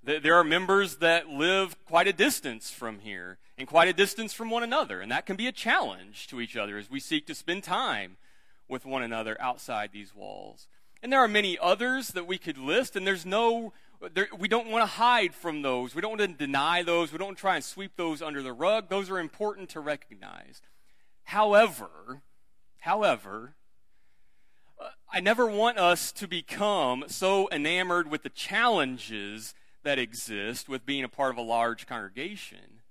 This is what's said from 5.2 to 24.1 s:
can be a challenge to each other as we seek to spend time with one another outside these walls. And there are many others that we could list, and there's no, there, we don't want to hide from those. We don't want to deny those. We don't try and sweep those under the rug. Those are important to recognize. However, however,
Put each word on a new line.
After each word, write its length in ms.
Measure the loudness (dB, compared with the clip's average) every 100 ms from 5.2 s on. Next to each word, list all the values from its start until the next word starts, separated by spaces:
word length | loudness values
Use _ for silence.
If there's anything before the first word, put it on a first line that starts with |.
| -4
can 100 | -4
be 100 | -4
a 60 |
challenge 760 | -4 0 0 0 -8 -16 -18 -14
to 120 | -8
each 160 | -8 -4
other 220 | -4 -6
as 120 | -8
we 80 | -10
seek 280 | -4 -4 -4
to 80 |
spend 280 | -12 -6 -6
time 540 | -4 -4 -2 -4 -8 -16 -20 -20 -20 -20 -12
with 160 | -12
one 180 | -6 -6
another 340 | -4 -4 -6 -6
outside 500 | -6 -6 -6 -6 -6
these 220 | -10 -18
walls. 540 | -16 -16 -14 -16 -20 -20 -20 -20 -16
And 100 | 0
there 80 | 4
are 80 | 6
many 300 | 4 2 0
others 500 | 2 2 2 -2 -4
that 180 | -8 -6
we 120 | -6
could 200 | -6 -8
list, 380 | 0 0 0 -2
and 100 | -2
there's 200 | -2 0
no, 460 | 2 2 2 -4 -14 -20 -16 -6
there, 160 | -2 -2 -2
we 120 | 0
don't 200 | 0 2
want 140 | 2
to 140 | 2 4
hide 380 | 4 6 2
from 280 | -2 -6 -2
those. 320 | 0 0 -2
We 80 | -4
don't 160 | -4 0
want 200 | -2 0
to 80 | -2
deny 360 | 2 2 2
those. 300 | 2 0 0
We 60 | -4
don't 200 | -8 -4
try 180 | 0 0
and 80 |
sweep 280 | -2 -12 -12 -6
those 260 | -6 -4
under 200 | -6 -8
the 100 | -8
rug. 360 | -2 0 0 0
Those 220 | -4 -2
are 80 | -6
important 500 | -6 -4 -6 -6 -12
to 100 | -10
recognize. 840 | -6 -6 -8 -20 -18 -18 -20 -20 -20 -20 -20 -20 -20 -20
However, 1000 | -6 2 6 8 8 2 -14 -16 -16 -16 -18 -20 -20 -20 -20 -12
however, 720 | -2 2 4 2 -2 -12 -12 -20 -20 -20 -20 -20 -20